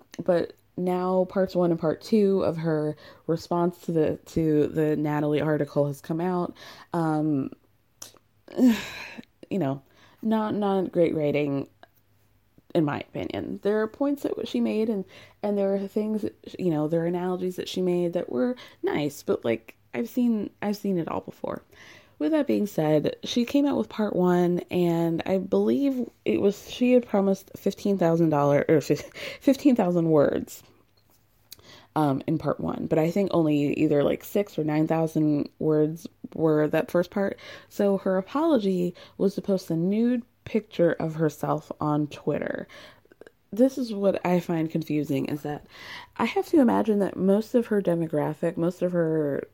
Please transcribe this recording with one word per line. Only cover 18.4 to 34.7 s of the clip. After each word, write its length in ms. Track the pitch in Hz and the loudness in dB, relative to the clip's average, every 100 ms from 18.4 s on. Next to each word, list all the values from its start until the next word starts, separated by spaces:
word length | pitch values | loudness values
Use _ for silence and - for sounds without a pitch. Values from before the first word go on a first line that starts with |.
| 247 247 - - | -2 -4 -12 -8
nice, 400 | 349 165 147 - | -4 -2 -4 -4
but, 220 | - - 120 | -4 -2 0
like, 300 | 113 - - _ | -2 -6 -20 _
I've 160 | 240 233 | -8 -4
seen, 400 | 254 240 214 - - | 0 0 0 -4 -6
I've 140 | 208 208 | -6 -4
seen 220 | 202 180 | -2 -2
it 100 | 156 | -2
all 140 | - | -6
before. 420 | - - - - _ - - - _ - | -8 -10 -10 -10 _ -20 -20 -20 _ -4
With 140 | 302 | 0
that 160 | 311 262 | 0 2
being 200 | 208 208 | 0 0
said, 500 | - 156 190 - - | 0 2 2 2 -4
she 200 | - 247 | -4 -2
came 220 | 233 285 277 | 2 2 2
out 120 | 240 | 0
with 120 | 214 | -4
part 260 | - 208 180 | -4 -2 2
one, 440 | 180 175 175 180 - | 4 4 4 0 -2
and 500 | 180 170 170 165 165 - | 0 2 2 0 0 0
I 120 | 190 | -2
believe 720 | 190 196 214 254 277 254 233 _ | 0 0 2 2 0 -2 -6 _
it 180 | - 214 | -2 2
was, 280 | 202 196 - | 2 0 -8
she 240 | - 247 | 0 4
had 120 | 247 240 | 4 4
promised 460 | 202 196 196 - - | 0 2 0 -4 -6
fifteen 400 | 202 - 202 196 | -6 -2 0 2
thousand 320 | 165 165 160 | 4 4 4
dollars 360 | 147 143 143 - | 4 4 4 4
or 100 | 156 | 2
fif-, 320 | - 143 - - - | 2 -2 -2 -14 -14
<laughs> 160 | - | -2
fifteen 340 | - 254 294 240 | 2 4 4 4
thousand 340 | 180 175 165 | 2 2 4
words, 540 | 151 - - - - - _ _ _ _ _ _ _ - - - - - 151 | 4 4 0 -6 -14 -20 _ _ _ _ _ _ _ -20 -20 -20 -20 -6 0
um, 260 | 147 135 - | 0 0 -2
in 120 | 160 | -2
part 220 | 147 - | -2 -4
one, 280 | - - - | -4 -6 -2
but 120 | 160 | 0
I 120 | 165 | 0
think 200 | 202 196 | 0 0
only 400 | 170 156 147 143 | 2 2 2 0
either, 280 | - 151 143 | 0 2 2
like, 200 | 156 - | 2 -2
six 340 | - 202 202 - | -2 -4 -2 -4
or 60 | |
nine 240 | 151 | -2